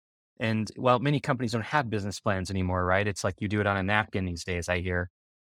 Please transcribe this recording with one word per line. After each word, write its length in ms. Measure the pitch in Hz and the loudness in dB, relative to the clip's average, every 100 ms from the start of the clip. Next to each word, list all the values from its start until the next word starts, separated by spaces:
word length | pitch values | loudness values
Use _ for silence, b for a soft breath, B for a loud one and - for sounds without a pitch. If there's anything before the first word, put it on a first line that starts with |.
| _ _ _ - | _ _ _ -6
And 320 | 113 110 104 - | -2 0 -2 -2
while 220 | 123 123 | 2 4
many 200 | 139 156 | 4 0
companies 320 | - 123 120 | 0 -2 -2
don't 100 | 113 | -2
have 280 | 104 151 120 | 0 0 0
business 300 | 107 98 - | -2 -2 -4
plans 300 | 110 95 90 | -2 -2 0
anymore, 340 | 98 92 90 | 0 0 2
right? 220 | 90 95 104 | 2 2 2
It's 180 | 95 | 0
like 120 | 101 - | -4 -2
you 80 | 104 | -2
do 140 | 104 | 2
it 60 | 101 | 2
on 100 | 98 | 2
a 60 | |
napkin 420 | 92 107 107 101 92 | 2 0 0 -2 -2
these 180 | 85 | -4
days, 260 | - 87 85 | -4 -4 0
I 100 | 90 | -2
hear. 320 | 90 90 87 _ _ _ | 0 -2 -2 _ _ _